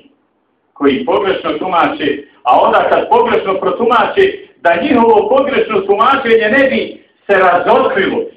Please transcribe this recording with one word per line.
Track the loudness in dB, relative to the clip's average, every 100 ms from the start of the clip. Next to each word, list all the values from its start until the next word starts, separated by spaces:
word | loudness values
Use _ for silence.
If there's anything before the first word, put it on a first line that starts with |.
| -16 _ _ _ _ _ _
koji | -2 0 0
pogrešno | -2 -2 -2 -4 -4
tumače, | -6 -4 -2 -2 -2 -4 -6 -10 _
a | 0 2
onda | 2 0 0
kad | 0 2
pogrešno | 2 2 -2 -2 -4
protumače, | -4 -2 0 0 0 0 0 -2 -14 _
da | 0 0
njihovo | 0 2 4 2 2
pogrešno | 0 0 -2 -2 -2
tumačenje | -2 0 2 0 2 2 2 2
ne | 0
bi | 0 -6 -12 _ _ -2
se | 2
razotkrilo | 2 2 2 2 2 -2 -2 -4 -6